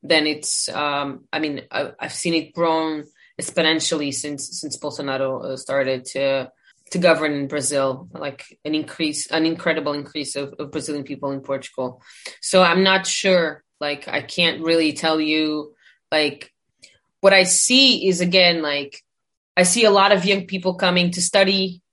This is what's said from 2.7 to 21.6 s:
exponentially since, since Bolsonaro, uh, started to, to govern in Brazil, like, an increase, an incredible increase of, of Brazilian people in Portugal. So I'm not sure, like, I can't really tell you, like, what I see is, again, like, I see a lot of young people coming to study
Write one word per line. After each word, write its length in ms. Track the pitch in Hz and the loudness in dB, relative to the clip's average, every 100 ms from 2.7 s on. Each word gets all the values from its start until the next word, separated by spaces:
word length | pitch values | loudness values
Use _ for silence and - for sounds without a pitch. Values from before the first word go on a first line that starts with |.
| 160 160 156 147 _ _ _ | 0 -2 -6 -10 _ _ _
exponentially 720 | - - 160 160 - 160 147 | -6 0 2 2 0 -2 -4
since, 460 | 139 147 143 - - | -6 -8 -10 -10 -10
since 180 | 147 - | -10 -10
Bolsonaro, 680 | 147 - 139 135 135 131 | -10 -8 -6 -2 -2 -4
uh, 140 | - 131 | -8 -10
started 480 | - 139 131 131 123 | -4 -2 0 -2 -6
to, 460 | 135 139 135 127 _ _ _ _ | -4 0 -2 -4 _ _ _ _
to 60 | 185 | 2
govern 340 | 175 156 151 | 4 4 2
in 140 | 143 139 | -2 -4
Brazil, 600 | 147 131 143 135 131 - | -4 -2 0 0 -2 -10
like, 460 | - 147 139 - _ | -10 -10 -10 -20 _
an 120 | 151 156 | -4 -4
increase, 500 | 156 - 156 147 - | -4 -4 -4 -4 -4
an 140 | 160 165 | -2 0
incredible 480 | 165 175 156 147 | -2 -2 -2 -2
increase 420 | 147 139 156 143 143 | -6 -8 -10 -8 -8
of, 180 | 139 - | -8 -10
of 120 | 147 | -8
Brazilian 320 | 156 135 147 | -8 -6 -8
people 280 | 139 135 139 | -8 -8 -6
in 100 | 139 | -6
Portugal. 580 | 135 135 131 - 127 123 _ - - - | -6 -8 -6 -8 -8 -8 _ -20 -18 -12
So 200 | - 190 | 0 4
I'm 220 | 180 170 | 6 6
not 240 | 190 190 180 | 4 2 0
sure, 560 | - 196 185 160 147 _ _ | -2 2 2 2 -4 _ _
like, 280 | 147 143 - | -6 -6 -6
I 140 | - | -8
can't 400 | - - 170 - | -6 0 0 0
really 320 | 160 165 160 | 0 2 2
tell 260 | 139 160 160 | 0 -2 0
you, 540 | 156 156 156 151 151 _ _ _ _ | 0 0 0 -2 -8 _ _ _ _
like, 420 | 156 147 147 - _ _ _ - _ _ _ | 0 0 -4 -20 _ _ _ -20 _ _ _
what 120 | 190 | 4
I 100 | 190 | 6
see 640 | 180 - - 254 269 233 190 | 4 2 4 6 6 4 2
is, 140 | 180 | 2
again, 400 | 180 185 175 170 | 2 6 6 4
like, 400 | 151 143 143 - _ _ _ _ _ - | -2 -4 -6 -14 _ _ _ _ _ 2
I 60 | |
see 220 | 180 233 214 | 2 4 4
a 60 | |
lot 200 | 202 196 | 6 6
of 140 | 202 185 | 4 2
young 200 | 196 185 | 0 -2
people 300 | 190 185 180 | -4 -4 0
coming 340 | 185 180 175 | 0 2 0
to 100 | 175 | 0
study 600 | 180 202 190 190 | 0 2 4 2